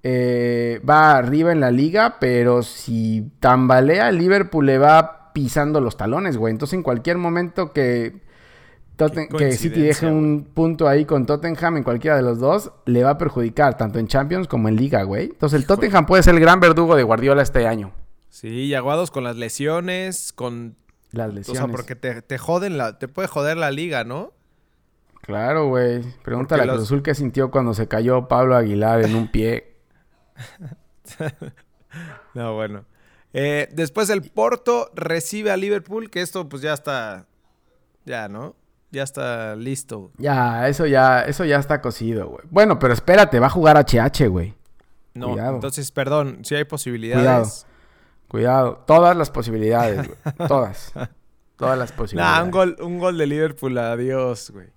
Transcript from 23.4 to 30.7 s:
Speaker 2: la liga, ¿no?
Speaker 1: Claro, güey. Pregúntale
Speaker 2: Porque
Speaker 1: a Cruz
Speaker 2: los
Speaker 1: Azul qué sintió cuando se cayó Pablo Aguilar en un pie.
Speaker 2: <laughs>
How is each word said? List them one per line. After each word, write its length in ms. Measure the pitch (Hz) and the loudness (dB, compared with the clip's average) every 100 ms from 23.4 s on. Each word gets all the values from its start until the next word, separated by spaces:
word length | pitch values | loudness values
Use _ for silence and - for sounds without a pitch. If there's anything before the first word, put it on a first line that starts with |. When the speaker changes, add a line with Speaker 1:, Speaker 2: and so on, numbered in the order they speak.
| 147 160 | -4 -2
Speaker 2:
la 140 | 151 | -4
liga, 340 | 139 170 135 | -4 -6 -6
¿no? 280 | 113 139 254 _ _ _ _ _ _ _ _ _ | -6 -10 -12 _ _ _ _ _ _ _ _ _
Speaker 1:
Claro, 460 | - 104 120 156 147 | -10 -6 -2 -2 0
güey. 340 | 127 123 120 120 - | 0 0 -2 -8 -14
Pregúntale 380 | - 120 139 - | -8 -6 -2 0
Speaker 2:
Porque 100 | 127 | 0
Speaker 1:
a 40 | |
Cruz 60 | 127 | -2
Speaker 2:
los 60 | 107 | -2
Speaker 1:
Azul 140 | 139 | -2
qué 120 | 143 | -2
sintió 360 | 139 135 135 131 | -4 -4 -2 0
cuando 220 | 135 120 | 0 0
se 160 | 107 110 | -2 -4
cayó 400 | 113 117 127 127 | -2 2 0 2
Pablo 260 | 120 131 | 2 4
Aguilar 480 | 123 110 104 110 113 | 4 2 0 2 2
en 120 | 110 | 2
un 140 | 113 107 | 0 0
pie. 420 | - 110 117 - _ _ _ _ _ _ - | -2 -2 -4 -8 _ _ _ _ _ _ -20
Speaker 2:
<laughs> 800 | 120 - 156 | -20 -18 -20